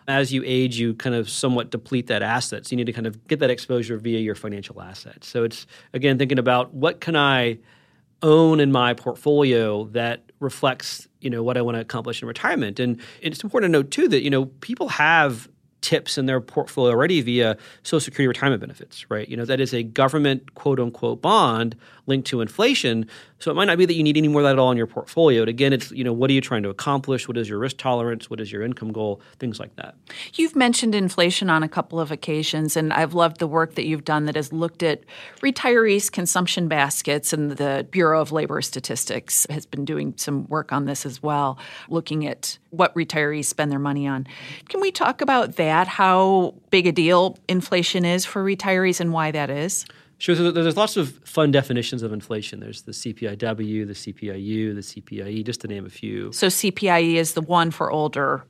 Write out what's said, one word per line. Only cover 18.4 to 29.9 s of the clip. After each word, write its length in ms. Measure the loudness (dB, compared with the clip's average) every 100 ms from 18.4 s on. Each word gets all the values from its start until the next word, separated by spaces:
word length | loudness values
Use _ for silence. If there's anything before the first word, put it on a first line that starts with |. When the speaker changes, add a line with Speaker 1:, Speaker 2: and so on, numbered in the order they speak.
| 0 0
Speaker 1:
benefits, 480 | -4 -16 -20 -16 -8
right? 200 | -8 -6
You 80 | -6
know, 80 |
that 160 | -2 0
is 120 | 0
a 120 | -2
government 720 | -2 2 2 4 2 0 -4 -4
quote-unquote 640 | 0 0 0 -2 -4 -2
bond 540 | 2 4 4 2 -2 -6 -16 -12 -4
linked 200 | -2 -2
to 140 | -4
inflation. 680 | -4 0 2 2 0 -2 -4 -10 -20 -8
So 120 | -4
it 40 |
might 120 | 0 2
not 100 | 4
be 80 |
that 80 | 4
you 100 | 4
need 140 | 2 4
any 120 | 4
more 120 | 4
of 60 | 4
that 60 |
at 60 | 6
all 120 | 4
in 80 | 2
your 80 | -2
portfolio. 560 | -6 -4 4 6 6
And 60 | 2
again, 240 | 2 2
it's, 160 | 2 -2
you 120 | -6
know, 100 | -4
what 180 | 0 2
are 20 |
you 80 | 2
trying 220 | 0 -2
to 80 | -4
accomplish? 580 | -6 -2 -2 -2 -4 -4
What 80 | -6
is 140 | -4
your 80 | -4
risk 180 | -4 -4
tolerance? 540 | -2 0 0 -4 -8
What 100 | -10
is 100 | -8
your 120 | -6
income 300 | -6 -6 -8
goal? 280 | -4 -4 -6 -10 -10
Things 220 | -8 -8
like 160 | -12 -16
that. 180 | -18